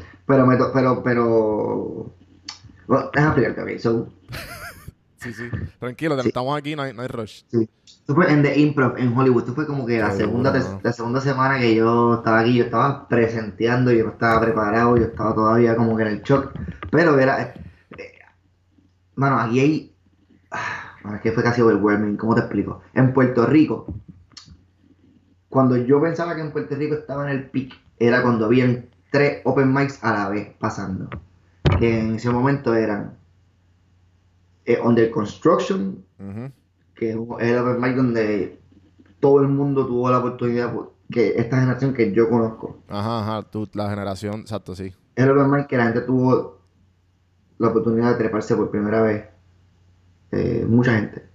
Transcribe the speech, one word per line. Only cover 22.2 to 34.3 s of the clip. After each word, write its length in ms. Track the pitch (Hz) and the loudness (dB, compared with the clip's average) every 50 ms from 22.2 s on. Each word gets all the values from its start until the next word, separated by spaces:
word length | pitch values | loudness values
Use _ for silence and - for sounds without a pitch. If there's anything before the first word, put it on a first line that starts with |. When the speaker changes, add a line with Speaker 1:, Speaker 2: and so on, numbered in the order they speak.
| 110 113 113 | 0 0 0
Speaker 1:
te 60 | 120 | 0
explico? 400 | - - - 101 - - - - - - - | 0 0 -2 -4 -4 -4 -6 -12 -14 -6 0
En 180 | 127 131 123 | 2 2 2
Puerto 340 | - 139 123 123 - 120 113 | 4 2 2 2 2 2 2
Rico, 460 | 120 139 156 151 - 113 - - - - - - - - - _ _ - - - - - - _ _ _ _ _ _ _ _ _ _ _ _ _ _ _ _ _ _ | 4 6 4 4 4 0 -6 -6 -12 -14 -14 -14 -20 -20 -20 _ _ -20 -20 -20 -20 -20 -20 _ _ _ _ _ _ _ _ _ _ _ _ _ _ _ _ _ _
cuando 280 | - 135 127 123 123 | 0 2 2 4 2
yo 240 | 120 117 123 143 143 | 2 2 4 4 4
pensaba 360 | 160 170 156 170 170 170 156 | 4 0 -2 -4 -4 -6 -4
que 60 | 160 | -6
en 100 | 156 143 | -8 -8
Puerto 240 | 135 147 131 - 143 | -6 -8 -6 -6 -6
Rico 180 | 131 151 151 151 | -6 -4 -4 -4
estaba 340 | 147 - - 165 143 143 143 | -6 -6 -10 -8 -8 -6 -4
en 80 | 139 | -6
el 140 | 127 135 - | -6 -8 -6
peak, 220 | - 131 131 - - - _ _ _ - | -6 -6 -6 -6 -14 -20 _ _ _ 0
era 240 | 113 120 - - | 2 2 2 2
cuando 220 | 123 123 117 110 110 | 2 2 0 0 2
habían 420 | 110 123 131 123 123 120 - - - _ _ _ - | 2 2 4 4 2 0 -2 -6 -14 _ _ _ -2
tres 300 | - 143 143 143 - - - | 0 2 2 2 0 -2 -4
open 300 | 127 131 143 131 131 131 | -2 0 2 2 2 2
mics 240 | 143 143 135 - - - | 2 0 -2 -4 -6 -4
a 80 | 113 | -2
la 160 | 104 104 101 98 | -2 -2 -2 -4
vez 220 | 104 104 104 - - - | -4 -6 -6 -8 -12 -6
pasando. 480 | - 104 - 104 95 95 92 - - - - - - _ _ _ _ _ _ _ - - - - | -6 -6 -6 -6 -8 -8 -8 -8 -10 -12 -14 -16 -18 _ _ _ _ _ _ _ 0 2 2 4
Que 180 | 117 117 113 113 | 2 2 2 0
en 160 | 110 110 113 | 0 -2 -4
ese 160 | 107 - 120 | -2 -2 -2
momento 420 | 123 120 127 139 143 139 - 120 113 | 0 0 2 0 0 0 0 0 2
eran, 420 | 113 110 104 104 101 - - - _ _ _ _ _ _ _ _ _ _ _ _ _ _ _ _ _ _ _ _ _ _ _ | 2 2 0 -2 -4 -6 -10 -14 _ _ _ _ _ _ _ _ _ _ _ _ _ _ _ _ _ _ _ _ _ _ _